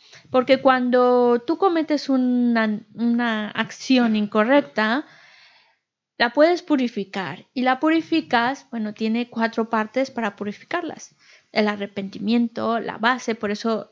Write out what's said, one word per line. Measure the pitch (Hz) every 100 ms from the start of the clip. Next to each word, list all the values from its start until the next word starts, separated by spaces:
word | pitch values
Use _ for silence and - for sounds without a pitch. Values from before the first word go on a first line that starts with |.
| _ - _
Porque | 254 254 269
cuando | 269 254 247 247 247 247 240 240
tú | 240 330
cometes | 392 330 311 294 -
una, | 262 254 247 240 233 220 208 -
una | - 233 233 240 220 214
acción | - 226 - - 254 240
incorrecta, | 214 208 214 220 285 277 - 214 262 - - - _ - _ _ _ _ _ _ -
la | 240
puedes | 294 320 349
purificar. | - 285 240 208 190 202 170 - -
Y | 254
la | 254 262
purificas, | 311 320 320 320 - 233 240 277 -
bueno, | 233 214
tiene | 208 220 233 240
cuatro | 233 226 226 220
partes | 226 214 254 269
para | 240 214 -
purificarlas. | 208 - - 349 330 - - _ _ _ _
El | - 208
arrepentimiento, | 208 202 202 196 202 202 240 233 220 220 226
la | - -
base, | 226 254 -
por | 220 208
eso | 208 226 214 -